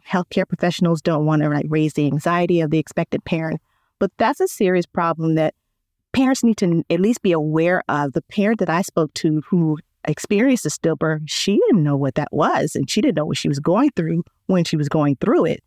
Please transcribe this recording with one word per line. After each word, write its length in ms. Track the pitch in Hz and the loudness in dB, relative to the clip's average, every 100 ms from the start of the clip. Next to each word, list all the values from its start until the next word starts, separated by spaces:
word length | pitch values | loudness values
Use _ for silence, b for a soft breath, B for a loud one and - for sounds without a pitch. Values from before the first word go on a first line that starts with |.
| - | -2
healthcare 400 | 185 180 - 185 | -4 -2 -4 -2
professionals 540 | - 175 - 175 160 | -2 -2 0 0 0
don't 240 | - 156 151 | 0 0 2
wanna, 240 | 156 151 | 2 0
like, 160 | 147 147 | -2 -2
raise 260 | 156 156 | 0 0
the 120 | - 147 | 0 0
anxiety 560 | 143 170 175 175 175 | 0 0 0 2 2
of 80 | 156 | 2
the 100 | 160 | 0
expectant 460 | - - 165 - - | -2 -4 -4 -6 -4
parent, 340 | 165 160 160 - _ _ _ | -4 -4 -6 -10 _ _ _
but 140 | 190 - | -4 0
that's 220 | 233 285 | -2 0
a 80 | 381 | -4
serious 380 | - 190 180 170 | 0 0 2 0
problem 500 | - 170 160 160 160 | -2 -2 -2 0 2
that 200 | 156 - _ _ _ _ _ | 0 -4 _ _ _ _ _
parents 300 | - 262 269 | 0 2 2
need 140 | 233 214 | 0 2
to 80 | 180 | 0
n-, 200 | 165 - | 0 0
at 100 | 170 | 0
least 220 | 196 247 | 0 0
be 100 | 202 | 0
aware 500 | 165 151 156 170 180 - | 0 0 0 2 0 0
of. 240 | 147 143 | -2 -2
The 80 | 160 | -4
parent 380 | - - 202 226 | -6 -2 0 0
that 100 | 180 | 0
I 120 | 165 | 0
spoke 320 | 196 - 156 - | -2 -2 -2 0
to 260 | 165 156 - | 0 0 0
who 300 | 180 160 151 - _ - | 2 2 -2 -6 _ -6
experienced 600 | 151 - 202 262 254 - | -6 -2 2 2 2 -2
a 40 | |
stillbirth, 540 | - 170 156 160 156 151 | -4 -2 0 -2 -4 -6
she 320 | - - 214 453 | -4 0 2 4
didn't 160 | 220 | 4
know 140 | 147 139 | 2 0
what 180 | 139 139 | 0 -2
that 160 | 147 | -4
was, 440 | - 190 349 156 - | 0 0 0 -2 -4
and 140 | 139 | -4
she 120 | - | 0
didn't 160 | 277 160 | 0 0
know 80 | 156 | -2
what 120 | - | -4
she 120 | 160 | -2
was 100 | 143 | -2
going 300 | 143 185 277 - | 0 2 2 0
through 280 | 165 165 - _ - | -2 -2 -4 _ -2
when 180 | 185 | 0
she 140 | 165 160 | 2 0
was 120 | 143 | 0
going 260 | 156 143 139 | 0 0 0
through 300 | - 320 180 | 0 2 0
it. 180 | - | -2